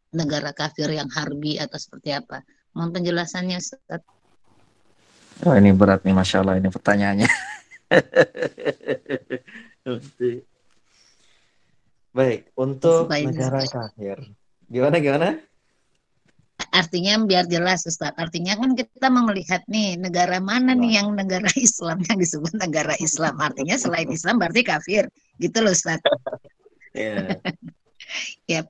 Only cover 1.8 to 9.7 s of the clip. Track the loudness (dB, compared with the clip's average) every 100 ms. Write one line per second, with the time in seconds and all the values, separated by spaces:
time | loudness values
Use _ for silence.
1.8 | -16 -12 -8 -8 -8 -14 -16 _ _ -8
2.8 | -6 -4 -2 -2 -4 -6 -6 -6 -8 -14
3.8 | -14 -14 -14 _ _ _ _ _ _ _
4.8 | _ _ _ _ _ 0 6 8 10 10
5.8 | 8 6 4 4 4 2 2 2 0 0
6.8 | 0 2 2 2 2 0 -6 -16 -20 -18
7.8 | 2 2 4 4 2 0 -8 -6 -6 -6
8.8 | -6 -8 -6 -8 -6 -12 -12 -20 -20